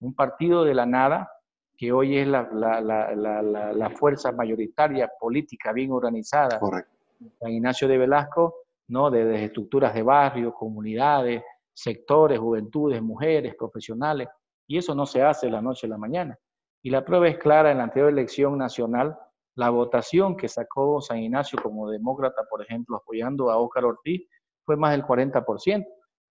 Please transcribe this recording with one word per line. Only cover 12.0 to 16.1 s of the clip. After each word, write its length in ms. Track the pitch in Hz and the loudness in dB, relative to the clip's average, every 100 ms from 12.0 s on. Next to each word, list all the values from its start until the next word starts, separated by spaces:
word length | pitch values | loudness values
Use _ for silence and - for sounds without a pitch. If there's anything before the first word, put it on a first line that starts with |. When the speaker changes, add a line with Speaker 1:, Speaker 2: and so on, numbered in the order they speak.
| - 147 156 117 | 2 4 6 4
Speaker 1:
juventudes, 640 | 113 113 107 151 147 117 | 0 -2 -2 -2 0 0
mujeres, 540 | 113 110 156 151 123 - | -4 -2 0 0 -2 -8
profesionales, 720 | 113 113 - 113 151 143 123 - _ _ - | -10 -10 -10 -4 -2 -2 -6 -14 _ _ -6
y 100 | 165 | -4
eso 180 | 175 143 | -2 -2
no 100 | 139 | -2
se 160 | 131 | 2
hace 260 | 147 147 123 | 4 4 -2
de 40 | |
la 100 | 110 | -2
noche 260 | 123 127 110 | -4 -6 -8
a 20 | |
la 60 | 107 | -8
mañana. 400 | 107 | -6